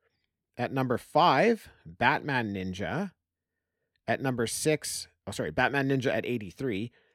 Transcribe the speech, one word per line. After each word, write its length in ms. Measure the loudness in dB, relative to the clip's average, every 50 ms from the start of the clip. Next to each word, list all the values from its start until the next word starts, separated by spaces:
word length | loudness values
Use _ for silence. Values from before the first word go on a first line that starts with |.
| _ _ _ _ _ _ _ _ _ _ _
At 160 | -6 -4 -2 -2
number 260 | -2 0 0 -2 -2
five, 720 | -2 0 2 4 6 6 6 6 4 4 2 0 -4 -14 -20 _ -20
Batman 680 | -12 -4 2 2 2 2 2 0 -2 -2 -2 -2 -2 -4
Ninja. 580 | -4 -4 -6 -6 -4 -4 -4 -4 -4 -4 -6 -10 _ _ _ _ _ _ _ _ _ _ _ _ _ _ _ _ _ _
At 140 | -2 -2 -2
number 260 | -2 -2 -2 -2 -2
six, 600 | -2 -2 -2 0 0 0 0 -2 -6 -8 -10 -10 -14 _ _ -12
oh, 60 | -10 -6
sorry, 180 | -6 -4 -4
Batman 380 | 0 2 2 2 2 2 0 2
Ninja 240 | 0 0 0 0 0
at 140 | -2 -2
eighty-three. 680 | -2 -4 -4 -6 -8 -10 -8 -6 -4 -4 -4 -6 -8 _ _ _ _